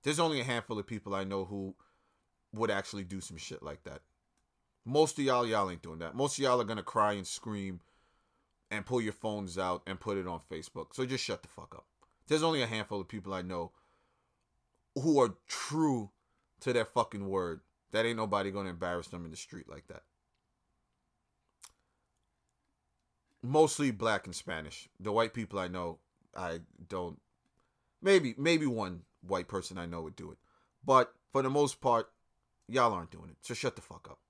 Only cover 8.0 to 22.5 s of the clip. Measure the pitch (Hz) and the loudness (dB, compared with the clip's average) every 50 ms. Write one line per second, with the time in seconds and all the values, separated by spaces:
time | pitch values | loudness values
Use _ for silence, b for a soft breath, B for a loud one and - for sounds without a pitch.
8 | _ _ _ _ _ _ _ _ _ _ _ _ _ _ 104 107 98 - 127 123 | _ _ _ _ _ _ _ _ _ _ _ _ _ _ -8 -8 -4 -2 0 0
9 | 113 107 - - - 110 104 104 98 92 87 95 92 90 90 87 _ - 95 87 | 0 0 -4 -4 -4 -4 -4 -4 -6 -6 -4 -4 -2 -2 -2 -4 _ -8 -8 -6
10 | - 110 101 98 90 90 85 80 - _ 82 80 80 - _ - - _ - - | -4 -4 -4 -4 -4 -4 -8 -8 -10 _ -10 -10 -10 -10 _ -12 -12 _ -6 -6
11 | 131 123 131 127 - - 113 - - - - - 85 - - - - _ _ _ | -4 -4 -2 -4 -2 -4 -6 -6 -8 -18 -18 -18 -18 -18 -18 -20 -20 _ _ _
12 | _ _ _ _ _ - 143 156 156 165 160 143 123 110 113 110 104 - 104 101 | _ _ _ _ _ 0 2 4 4 2 2 2 0 0 -2 -4 -4 -2 -4 -6
13 | 92 - - 107 85 98 95 92 90 90 92 87 85 82 _ _ _ _ _ _ | -6 -6 -10 -10 -8 -6 -6 -6 -4 -4 -4 -6 -6 -8 _ _ _ _ _ _
14 | _ _ _ _ _ _ _ _ _ _ _ _ _ _ _ _ _ _ _ 139 | _ _ _ _ _ _ _ _ _ _ _ _ _ _ _ _ _ _ _ 0
15 | 131 160 151 139 127 113 92 _ _ - - - - - 143 160 160 151 135 120 | 2 6 8 8 6 6 4 _ _ -10 -8 -8 -6 -4 0 2 2 4 2 0
16 | 104 101 _ _ _ _ _ _ _ _ _ _ - 135 120 120 110 - - 120 | -2 -6 _ _ _ _ _ _ _ _ _ _ -4 0 2 2 0 2 2 0
17 | 113 - - 101 98 98 95 95 90 85 82 - _ _ _ _ _ _ - 107 | 0 0 -2 -6 -4 -2 0 0 0 -2 -4 -8 _ _ _ _ _ _ 0 2
18 | 113 117 117 110 110 104 104 101 95 98 95 101 98 92 87 85 92 87 87 87 | 2 2 0 0 -2 0 0 0 0 -2 -2 -4 -6 -6 -6 -4 -4 -2 -2 -4
19 | 82 - - 87 85 82 78 - - - - 87 - - - 73 - _ - - | -6 -8 -12 -10 -10 -10 -12 -12 -14 -14 -14 -16 -16 -14 -18 -18 -16 _ -20 -20
20 | _ _ _ _ _ _ _ _ _ _ _ _ _ _ _ _ _ _ _ _ | _ _ _ _ _ _ _ _ _ _ _ _ _ _ _ _ _ _ _ _
21 | _ _ _ _ _ _ _ _ _ _ _ _ - - _ _ _ _ _ _ | _ _ _ _ _ _ _ _ _ _ _ _ -20 -20 _ _ _ _ _ _
22 | _ _ _ _ _ _ _ _ _ _ | _ _ _ _ _ _ _ _ _ _